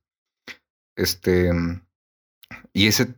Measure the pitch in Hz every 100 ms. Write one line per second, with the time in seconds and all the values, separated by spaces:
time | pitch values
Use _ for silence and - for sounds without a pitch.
0 | _ _ _ _ - - _ _ _ -
1 | 90 - 92 90 90 85 85 90 _ _
2 | _ _ _ _ - - - 90 104 110
3 | 123